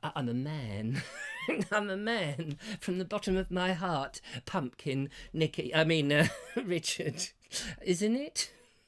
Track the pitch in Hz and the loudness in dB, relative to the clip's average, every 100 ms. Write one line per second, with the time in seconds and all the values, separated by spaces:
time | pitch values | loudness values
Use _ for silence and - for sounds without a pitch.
0 | 156 151 127 120 139 156 120 101 110 131 | -4 -2 0 0 -2 -4 -4 -2 0 -2
1 | - - - - - - 190 208 202 190 | -4 -8 -8 -6 -2 0 2 2 0 -2
2 | 214 233 165 131 160 143 214 202 - 180 | 0 0 0 -2 -4 -6 -8 -8 -2 -2
3 | 180 208 202 190 185 180 180 180 185 156 | -2 -2 0 0 2 0 0 0 0 0
4 | 135 - - - - 196 131 - - 135 | -2 -8 -12 -12 -4 -2 -2 -6 -2 -2
5 | 139 - - 156 160 - - 156 160 165 | -2 -6 -8 0 0 0 0 4 6 6
6 | 143 147 165 - - - 240 175 - - | 6 6 6 4 -6 -4 0 0 0 -2
7 | 180 127 - - _ - - - - 175 | -2 -2 -6 -8 _ -6 -6 -6 2 4
8 | 208 240 302 - - - - _ | 4 2 0 -4 -4 -6 -20 _